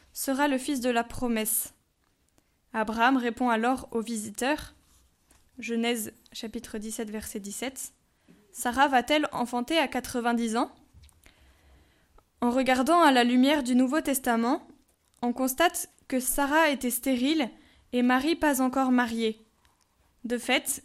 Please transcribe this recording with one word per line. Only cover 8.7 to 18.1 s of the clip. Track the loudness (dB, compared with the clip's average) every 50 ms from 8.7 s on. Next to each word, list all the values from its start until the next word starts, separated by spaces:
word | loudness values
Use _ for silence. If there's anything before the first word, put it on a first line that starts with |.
| 2 4 4 4
va-t-elle | 4 2 2 2 2 0 0 0 -2
enfanter | -4 -4 -2 -4 -4 -4 0 0 0
à | 0 0
quatre-vingt-dix | -2 -6 -6 -6 -6 -4 -2 0 0 0 -2 -2 0
ans ? » | -2 -2 -4 -6 _ _ _ _ -20 -20 -20 -20 _ _ -20 _ _ _ _ _ _ _ _ _ _ _ _ _ _ _ _ _ _ _ _ _ -4
En | -2 0
regardant | 2 2 2 2 2 2 4 4 4 6 6
à | 6 6
la | 6 4
lumière | 4 6 4 6 6 4 2 2
du | 2 4
Nouveau | 4 4 4 2 0
Testament, | 0 0 -2 -2 0 0 0 2 2 0 0 -2 -4 -10 -20 _ _ _ _ _ _ _ _ -6
on | -4 -4 -2
constate | -2 -2 -2 0 2 2 2 0 -2 -10 -12 _ _ _ -4
que | -4 -2
Sarah | -2 -2 0 0 0 2 4 4 4 4
était | 2 0 -2 -4
stérile | -4 -2 -2 -2 0 0 2 2 2 0 0 -2 -6 -12 -20 _ _ _ _ _ -2
et | 0 2
Marie | 4